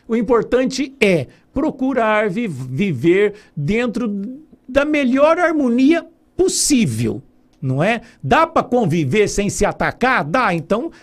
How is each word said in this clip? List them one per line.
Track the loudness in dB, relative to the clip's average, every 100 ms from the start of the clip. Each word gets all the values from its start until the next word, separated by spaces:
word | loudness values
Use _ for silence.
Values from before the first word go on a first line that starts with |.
| -4
O | -2
importante | 2 0 2 0 0 -2 -6 -4
é | -2 -2 -4 -14 _
procurar | -6 -4 -4 -4 -2 0 0 -2
vi-, | -4 -6
viver | -8 -8 -4 -2 0 2 2 2 -2 -12 -6
dentro | -2 -2 -2 -4 -6 -6 -8 -12 -20 -20 -4
da | -2
melhor | 0 0 2 4 4 4
harmonia | 2 2 0 4 4 2 -2 _ _ -2
possível, | 0 0 0 2 2 0 -2 -4 -12 _ _ _
não | -4 0
é? | 0 -2 -8 _
Dá | 0 2 4
pra | 0
conviver | 0 0 2 0 2 2 2
sem | 0 -2
se | 0 0
atacar? | 0 -4 0 0 0 0
Dá, | 0 0
então | -2 -2 -2 -4 -12